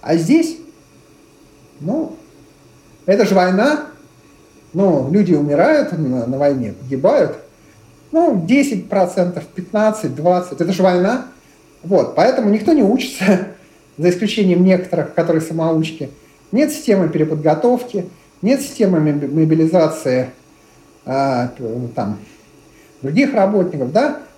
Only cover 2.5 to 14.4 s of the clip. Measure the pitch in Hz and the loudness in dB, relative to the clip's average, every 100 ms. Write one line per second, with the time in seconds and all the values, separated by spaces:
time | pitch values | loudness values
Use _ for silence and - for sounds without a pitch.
2.5 | _ _ _ _ _ - 202 208 190 185 | _ _ _ _ _ 0 2 4 4 4
3.5 | 185 262 294 - - - _ _ _ _ | 2 2 0 -6 -18 -20 _ _ _ _
4.5 | - _ 165 196 151 127 190 185 156 147 | -20 _ 0 2 2 0 0 2 2 2
5.5 | 143 220 311 - 160 147 127 117 135 143 | 2 4 2 0 -4 -2 -2 -4 0 0
6.5 | 139 110 92 127 135 180 277 165 - - | 0 -4 -10 -8 0 2 2 0 -4 -16
7.5 | _ - _ _ _ _ 320 339 214 160 | _ -20 _ _ _ _ 0 2 0 2
8.5 | 269 277 214 - 202 180 - 175 175 - | 2 2 -2 -4 -2 -2 0 -2 -2 -12
9.5 | - 180 214 214 - 156 127 165 180 180 | -14 -8 0 0 0 -8 -2 0 0 -2
10.5 | - 170 185 185 180 185 254 - - _ | -4 -4 2 2 2 0 -2 -6 -20 _
11.5 | _ _ _ 160 190 123 - 208 254 214 | _ _ _ -2 0 0 2 2 2 0
12.5 | 214 - 311 202 247 - - 190 185 - | 0 2 2 4 0 -2 -2 2 2 0
13.5 | - - _ _ - 170 175 208 - | -12 -20 _ _ -2 0 0 -2 0